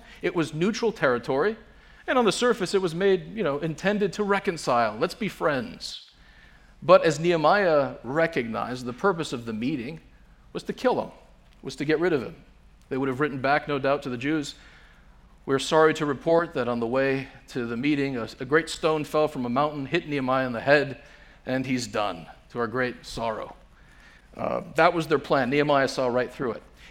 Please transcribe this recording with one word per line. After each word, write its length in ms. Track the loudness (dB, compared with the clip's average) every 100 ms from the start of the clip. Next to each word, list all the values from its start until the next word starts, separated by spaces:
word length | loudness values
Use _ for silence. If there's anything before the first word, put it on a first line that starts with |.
| -12 -6
It 120 | -4 -2
was 200 | -2 -2
neutral 360 | -2 0 -2
territory, 640 | 2 2 2 0 0 0 -2 -12 -20 -20 -12 0
and 100 | 2
on 80 | 2
the 60 |
surface 420 | 4 2 2 0
it 80 | 0
was 140 | 0 0
made, 420 | 2 2 0 -4
you 60 |
know, 160 | -2 -2
intended 540 | -4 -2 -2 0 -2
to 100 | -2
reconcile. 760 | 0 0 0 -4 0 2 2 0
Let's 160 | -4
be 160 | -4 -8
friends. 800 | -2 -2 0 -4 -10 -14 -14 -18 _ -20 -20 -20 -20 -20 -4
But 240 | 8 8 8
as 140 | 2
Nehemiah 760 | 2 4 4 4 4 4 2 -4
recognized, 840 | -4 0 0 0 -2 -4 -4 -6 -8
the 40 |
purpose 400 | -2 -2 0 -4
of 120 | -6 -6
the 80 |
meeting 480 | -4 -4 -4 -6 -12 -18 -20 -20 -20 -14
was 120 | -10
to 100 | -8
kill 260 | -2 0 0
him, 120 | -4 -12 -20 -20 -20 -14
was 140 | -12 -6
to 100 | 0
get 140 | 2
rid 120 | 2
of 120 | 0
him. 140 | -2 -12 -20 -20 -20 -20 -8
They 80 | -4
would 120 | -2
have 100 | 0
written 200 | -2 0
back, 280 | 0 0 0
no 100 | -2
doubt, 240 | 0 0
to 80 | -2
the 80 | -6
Jews, 380 | -2 -2 -4 -12 -20 -20 -20 -20 -20 -20 -20 -14 -2
"We're 140 | -2
sorry 340 | 4 6 6
to 140 | 4 -2
report 480 | -2 2 2 2 -2
that 120 | -2
on 120 | -2
the 80 | 0
way 400 | 0 0 0 -4 -16 -10
to 180 | -6 -4
the 100 | -2
meeting, 400 | 0 0 0 -4
a, 100 | -8 -10
a 60 | 0
great 240 | 0 0
stone 320 | -2 0 0
fell 240 | 0 0 0
from 180 | -2 -2
a 40 |
mountain, 360 | 0 0 -2 -4
hit 240 | -4 -2
Nehemiah 380 | -2 0 0 0
in 60 |
the 60 | -2
head, 440 | 4 4 4 -6 -16 -20 -20 -14 -4
and 220 | -4 -2
he's 180 | -4 -2
done, 400 | -2 -2 -4 -14 -20 -12
to 80 | -6
our 100 | -4
great 380 | -2 -4 -6 -12
sorrow." 500 | -6 -4 -4 -10 -16 -20 -20 -20 -20 -20 -20 -20 -6
Uh, 240 | -4 -2 -2 2
that 180 | 2
was 140 | 2 0
their 120 | -2
plan. 300 | 2 0 2
Nehemiah 380 | 2 4 2 2
saw 200 | 0 0
right 240 | 0 -2
through 200 | -4 -6
it. 120 | -6 -12 -20 -8